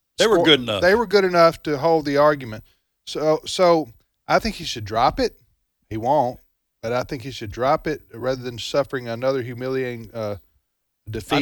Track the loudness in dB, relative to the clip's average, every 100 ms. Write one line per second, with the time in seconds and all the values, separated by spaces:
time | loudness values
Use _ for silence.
0 | _ 0 2 4 6 4 2 0 2 2
1 | 2 2 4 6 4 4 -4 -2 2 0
2 | 2 4 4 2 -4 -12 -16 _ _ _
3 | -12 -2 0 0 -2 2 4 4 0 -12
4 | _ _ 0 0 0 -8 -8 -10 -4 0
5 | 2 2 -4 -6 _ _ _ _ -10 -4
6 | 0 0 0 -6 _ _ _ _ -4 -4
7 | -4 -8 -12 -12 -12 -2 0 0 -2 -8
8 | _ -8 -6 -4 -6 -10 -4 -2 -2 -4
9 | -6 -4 -2 -2 -4 -8 -6 -4 -4 -8
10 | -12 -8 -8 -8 _ _ _ _ _ _
11 | -12 -10 -2 0